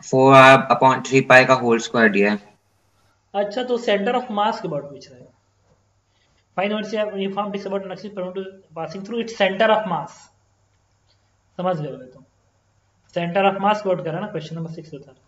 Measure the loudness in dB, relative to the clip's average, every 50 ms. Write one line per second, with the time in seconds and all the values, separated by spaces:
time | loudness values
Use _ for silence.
0 | -8 -2 0 4 6 8 10 10 10 10 8 8 6 0 0 2 4 2 2 0
1 | -4 0 0 0 4 6 6 6 8 6 2 2 4 0 0 0 0 -2 0 2
2 | 2 2 4 2 2 2 0 -4 -8 -18 _ _ _ _ _ _ _ _ _ _
3 | _ _ _ _ _ _ -6 -4 -4 -4 -4 -8 -4 -4 -4 -4 0 0 0 0
4 | 0 -2 -2 -2 -4 -4 -4 -2 -2 -2 -2 -4 -8 -8 -8 -8 -10 -12 -18 -20
5 | -20 -20 -20 -20 -20 -20 _ _ _ _ _ _ _ _ _ _ _ _ _ _
6 | _ _ _ _ _ _ _ _ _ _ _ -6 -4 -4 -4 -6 -8 -8 -6 -6
7 | -6 -6 -6 -6 -8 -6 -6 -6 -8 -8 -8 -10 -10 -8 -8 -8 -8 -10 -14 -14
8 | -16 -16 -12 -10 -12 -10 -10 -12 -14 -14 -16 -20 _ _ -14 -14 -12 -12 -12 -14
9 | -14 -10 -8 -8 -8 -8 -2 -2 -2 0 2 0 2 2 2 0 0 -4 -6 -8
10 | -8 -12 -18 -20 -20 _ _ _ _ _ _ _ _ _ _ _ _ _ _ _
11 | _ _ _ _ _ _ _ _ _ _ _ -6 -4 -4 -4 -4 -6 -10 -12 -14
12 | -18 -20 -20 -20 -20 _ _ _ _ _ _ _ _ _ _ _ _ _ _ _
13 | _ _ _ -6 -6 -2 -2 0 0 0 0 0 -2 -2 -2 -2 -2 -4 -4 -4
14 | -4 -8 -8 -8 -10 -8 -10 -12 -12 -10 -12 -12 -12 -12 -12 -16 -18 -18 -20 -20
15 | -20 -20 -20 _ _